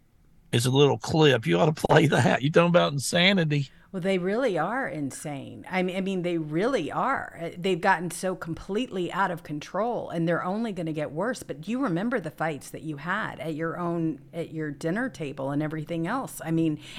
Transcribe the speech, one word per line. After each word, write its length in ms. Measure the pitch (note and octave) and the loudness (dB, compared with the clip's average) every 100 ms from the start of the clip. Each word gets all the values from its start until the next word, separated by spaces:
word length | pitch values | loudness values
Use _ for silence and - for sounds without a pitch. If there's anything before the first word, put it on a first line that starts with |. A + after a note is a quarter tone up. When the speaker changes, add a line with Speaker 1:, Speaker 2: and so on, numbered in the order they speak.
| _ _ _ _ _ | _ _ _ _ _
Speaker 1:
it's 140 | A#2+ B2+ | 0 2
a 40 | |
little 280 | C3 C#3+ A#2 | 6 6 4
clip. 480 | - D#3+ D3+ B2 D3 | 0 6 6 6 4
You 120 | E3+ | 4
ought 140 | E3 | 4
to 120 | D#3 - | 2 4
play 200 | D#3 D3+ | 6 6
that. 340 | B2+ B2+ - | 6 4 4
You 80 | C#3+ | 4
talking 180 | E3+ F3 | 6 6
about 220 | F3 E3+ | 6 4
insanity. 800 | C#3+ - E3+ F3+ G3+ D#3+ D3 C3+ - _ | 0 0 4 4 4 4 2 -2 -10 _
Speaker 2:
Well, 80 | F#3+ | -4
they 160 | F3+ F#3+ | 0 0
really 400 | F3+ G#3+ C4+ E3+ | 0 0 0 0
are 320 | E3 B3 G#3+ | 0 -2 -4
insane. 800 | D3 C#3 - D#3+ C#3+ A#2 A2 - | -4 -6 -6 -8 -8 -10 -14 -6
I 120 | F#3 | -2
mean, 120 | F#3 F3+ | 0 0
I 20 | |
mean, 220 | F#3+ F#3 | -2 -2
they 160 | E3+ E3+ | 0 -2
really 520 | D3+ D#3 A3 C4 C#3+ | 0 0 2 0 -2
are. 480 | D3 A3 C4 - - | -2 -2 -2 -6 -10
Uh, 100 | E3+ F3 | -10 -4
they've 200 | F3+ F3 | -2 2
gotten 320 | G3 F3 F3 | 4 2 0
so 240 | - F#3+ | -4 -4
completely 800 | F#3 E3+ D#3+ - G3+ B3+ - F3 | -4 -6 -8 -4 -4 -4 -4 -4
out 180 | F3 G3 | 0 -2
of 120 | E3 | -2
control, 640 | - D3+ - F#3 A#3 G3+ - | -6 -10 -6 -4 -2 -4 -4
and 180 | E3+ E3+ | -2 0
they're 160 | D#3+ | 0
only 300 | D#3+ G3+ A#3 | 0 -2 -4
gonna 220 | F3+ D#3+ | -4 -4
get 180 | D3+ D3 | -4 -4
worse. 300 | D3 A3 B3+ | -2 -4 -4
But 260 | - C#3 D#3 | -8 -10 -4
you 100 | B3 | -2
remember 360 | C4+ E3 A3+ B3 | 0 0 0 -2
the 120 | D#3 | -4
fights 400 | - E3 C#3 - | -4 -4 -4 -10
that 100 | - | -10
you 160 | D#3+ C#3+ | -8 -8
had 420 | E3 G3+ G3+ - | -4 -4 -4 -6
at 160 | D#3+ | -6
your 220 | D3+ E3 D3+ | -4 -4 -2
own, 420 | F3 E3+ D#3+ C#3+ - | -2 0 -2 -4 -10
at 180 | E3+ D#3+ | -10 -8
your 200 | D#3 D3+ | -6 -6
dinner 400 | C#3+ D#3+ G3 B3+ | -4 -2 -2 -4
table 400 | - D3 C#3+ C3+ | -6 -8 -6 -4
and 120 | C#3+ | -2
everything 440 | D3+ D#3+ D3 E3 E3 | -2 -4 -6 -4 -2
else. 340 | B3+ B3 - | -4 -6 -8
I 100 | D#3+ | -2
mean, 260 | E3 E3 D3+ - | 2 2 0 -8